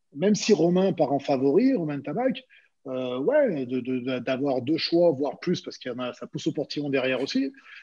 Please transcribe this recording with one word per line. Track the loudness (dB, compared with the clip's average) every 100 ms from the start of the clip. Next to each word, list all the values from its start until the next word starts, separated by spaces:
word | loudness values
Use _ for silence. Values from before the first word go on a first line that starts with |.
| _
même | -2 2
si | 2 4
Romain | 4 6 4 2
part | 2 0
en | 0
favori, | 0 0 4 4 4
Romain | 2 -2 -6
Tamac, | -6 -2 -2 -2 -10 _ _ _ -8
euh, | -6 -4 -2
ouais, | 2 4 2 0 -2
de, | -4
de, | -2 -4
de, | -2 -4
d'avoir | -2 -2 0 -2
deux | 0 -2
choix, | 0 4 4
voire | 2 -2 -4
plus, | -2 -2
parce | -4 -12
qu'il | -10
y |
en | -6
a, | -8
ça | -8 -10
pousse | -6 -4
au |
portillon | -4 -6 -6 -2
derrière | 0 0 -2
aussi. | -2 -2 -2 -6 -20 -20